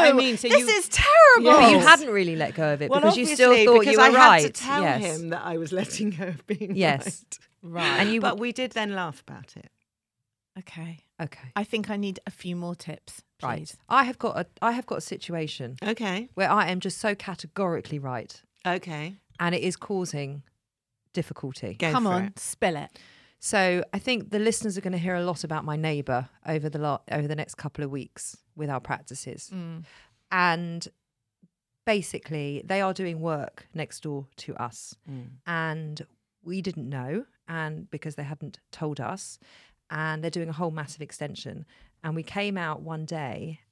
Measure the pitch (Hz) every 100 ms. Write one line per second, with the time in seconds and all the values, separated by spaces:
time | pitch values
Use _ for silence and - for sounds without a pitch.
0 | 311 262 262 226 247 587 453 415 - -
1 | 571 640 605 494 - - 349 294 311 320
2 | 285 202 175 160 147 - 151 143 147 277
3 | 311 247 247 262 254 240 220 233 208 277
4 | 262 240 233 170 147 - 254 285 - -
5 | 202 160 165 170 175 170 160 185 214 -
6 | 208 165 185 151 - 190 196 190 165 139
7 | 160 - - - _ _ 170 170 170 -
8 | 202 226 247 208 240 254 247 226 208 196
9 | 170 - - 139 135 - - _ _ _
10 | _ _ _ _ _ 190 - 165 165 160
11 | _ - 160 - 131 202 214 226 208 202
12 | 202 185 - - 180 175 175 175 - 151
13 | - - _ - 127 151 156 - - 254
14 | 254 247 233 - 175 - 226 240 - -
15 | - 185 - 170 151 - 120 131 190 226
16 | 208 185 247 - 180 208 175 180 190 -
17 | 214 202 - 170 160 - 185 147 - 147
18 | 135 120 - - _ _ 180 180 180 151
19 | 160 202 _ - 175 175 180 - - 196
20 | 180 147 139 143 - _ _ _ _ _
21 | _ 180 - - 135 - 104 104 160 240
22 | 214 180 196 - - - 190 147 143 -
23 | - - _ _ - 208 185 180 - 196
24 | - 240 - 208 220 220 214 190 185 180
25 | 180 180 175 170 156 156 151 151 156 147
26 | 135 123 127 _ - 156 151 143 147 135
27 | - 151 147 156 - - 147 - 143 139
28 | - - - - _ - 147 131 - -
29 | - 131 131 - - 190 170 165 160 -
30 | _ _ - 185 180 165 170 170 - _
31 | _ _ _ _ _ _ _ _ 233 214
32 | 160 - - 151 143 143 - 196 190 185
33 | 180 160 165 151 - - - 160 143 -
34 | 156 143 135 - - - 120 - - -
35 | - 131 123 131 175 165 160 156 156 151
36 | - _ _ _ 170 190 180 165 120 139
37 | 127 190 285 _ - 165 156 156 185 151
38 | 156 147 143 151 143 - _ - 156 143
39 | 113 180 - - _ - _ _ - 156
40 | 156 156 165 170 160 156 170 156 143 -
41 | 147 - 147 - 120 - 156 _ _ _
42 | 160 160 160 202 202 190 160 147 156 160
43 | 156 160 135 - 160 156 _